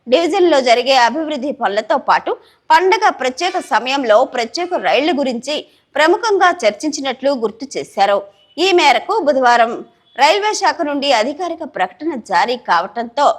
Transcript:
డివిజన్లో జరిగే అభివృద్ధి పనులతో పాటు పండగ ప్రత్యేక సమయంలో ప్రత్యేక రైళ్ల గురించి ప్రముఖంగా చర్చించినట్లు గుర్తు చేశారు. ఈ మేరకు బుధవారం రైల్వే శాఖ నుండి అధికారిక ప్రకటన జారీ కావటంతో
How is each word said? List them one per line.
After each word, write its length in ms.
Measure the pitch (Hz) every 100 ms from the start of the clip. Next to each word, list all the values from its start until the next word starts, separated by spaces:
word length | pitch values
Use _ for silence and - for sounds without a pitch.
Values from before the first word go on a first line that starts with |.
| -
డివిజన్లో 520 | 294 339 392 359 285
జరిగే 360 | 247 240 240 269
అభివృద్ధి 560 | 233 285 311 294 285
పనులతో 440 | 285 190 202 - 294
పాటు 400 | - 170 320 466 _ _ -
పండగ 380 | 320 381 381 403
ప్రత్యేక 500 | - 254 254 349 370
సమయంలో 680 | - 214 247 277 247 214
ప్రత్యేక 500 | 262 247 226 320 349
రైళ్ల 360 | 330 180 208 311 277
గురించి 480 | 269 233 - 302 - _ _
ప్రముఖంగా 560 | - 320 415 440 392 359
చర్చించినట్లు 800 | 349 214 - 302 285 269 254 269
గుర్తు 480 | 277 220 - 262 165
చేశారు. 440 | 139 - 202 202 - _ _ -
ఈ 140 | 370
మేరకు 480 | 349 294 226 - 427
బుధవారం 640 | 311 269 247 240 233 - - _ _ -
రైల్వే 340 | 294 403 427
శాఖ 220 | 403 359 294
నుండి 300 | 294 285 277
అధికారిక 460 | 226 233 294 302 330
ప్రకటన 520 | 302 - 185 - 302 269 -
జారీ 280 | 180 220 247
కావటంతో 760 | - 170 190 233 233 285 277